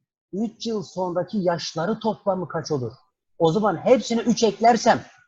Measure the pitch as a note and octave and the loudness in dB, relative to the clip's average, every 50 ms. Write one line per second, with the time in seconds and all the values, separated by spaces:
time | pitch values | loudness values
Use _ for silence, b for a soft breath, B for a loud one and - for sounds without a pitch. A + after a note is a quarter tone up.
0 | _ _ _ _ _ _ - F#3+ A3+ A3 - - - A3+ A3+ G#3 F3+ - - F3+ | _ _ _ _ _ _ -6 -6 -6 -6 -6 -8 -6 -6 -4 -4 -6 -8 -8 -6
1 | F#3 F3+ F3 F3+ F3 F3 - G#3+ F3 F3 F3 D#3 - - - D#3+ D#3+ F#3 A3+ A3 | -6 -4 -2 -4 -4 -4 -2 -2 0 0 0 -2 -4 -6 -6 -4 -4 -2 -4 -2
2 | - A3+ G3+ - - G3+ F#3+ F#3 F3 - - E3 C#3+ - D#3 C#3 B2 A2+ - - | -2 -4 -4 -4 -2 -2 -2 -2 -4 -6 -6 -6 -4 -4 -4 -4 -4 -6 -8 -12
3 | _ _ _ _ _ _ _ - E3+ E3 D#3+ G#3+ G3+ G#3 E3+ C#3 - F#3+ B3+ B3 | _ _ _ _ _ _ _ 0 2 2 2 2 2 0 0 0 2 4 4 4
4 | - - A3+ A3+ A3 A#3+ G#3+ - A#3 G#3+ G3 - A3 A#3 B3 A3 - A#3 F#3 B2 | 2 0 -2 -2 2 0 2 2 2 2 2 4 4 4 4 4 4 2 2 2
5 | - - _ _ _ | 0 -10 _ _ _